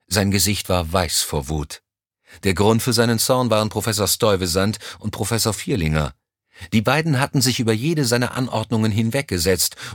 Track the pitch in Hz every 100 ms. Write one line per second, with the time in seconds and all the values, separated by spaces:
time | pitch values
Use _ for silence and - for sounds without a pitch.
0 | _ 98 101 98 101 101 - 90 80 92
1 | 82 - - 76 69 78 71 - _ _
2 | _ _ _ - 98 90 104 113 127 117
3 | 117 113 - 127 120 107 107 107 107 101
4 | 95 - 110 95 90 87 101 110 - -
5 | 107 - 110 113 113 - - 127 78 78
6 | 69 - _ _ _ - - 113 110 143
7 | 160 127 139 147 123 120 113 110 143 160
8 | 120 120 123 127 127 113 110 113 110 104
9 | 113 139 143 92 82 90 - - -